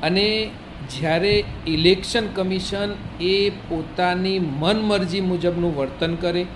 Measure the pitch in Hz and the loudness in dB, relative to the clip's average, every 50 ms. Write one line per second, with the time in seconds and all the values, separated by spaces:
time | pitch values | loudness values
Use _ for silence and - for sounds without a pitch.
0 | - 156 180 190 202 214 214 220 220 214 - - - - - - - - - 139 | 0 2 2 2 2 2 2 0 -2 -4 -8 -14 -16 -14 -14 -14 -12 -10 -6 -4
1 | 151 160 160 170 180 202 208 208 202 - - - - 165 160 156 160 175 185 185 | 0 2 2 2 4 4 2 2 2 -2 -8 -8 -4 -2 0 4 6 6 6 6
2 | - - - 240 220 202 170 190 190 185 190 190 185 - 202 196 202 208 202 - | 2 -2 0 0 0 0 -2 -2 -2 0 0 -2 -2 -4 -4 -4 -4 -4 -4 -6
3 | - - - - 170 185 190 196 202 202 196 - - - 175 160 156 - - - | -10 -12 -8 -2 0 2 4 4 4 2 0 -4 -8 -6 -4 -4 -4 -6 -2 0
4 | 180 180 180 180 185 190 190 190 180 156 135 143 156 175 214 220 220 214 208 196 | 2 2 2 2 0 0 0 0 0 0 0 0 2 2 2 2 2 2 2 2
5 | 190 170 170 196 185 185 185 175 156 175 175 175 175 175 160 139 139 131 - - | 0 0 0 0 0 0 0 2 0 0 0 2 0 0 0 0 -2 -4 -2 -2
6 | 170 165 170 165 180 175 170 175 180 175 - | -2 -2 -2 -2 -2 0 0 0 -2 -4 -6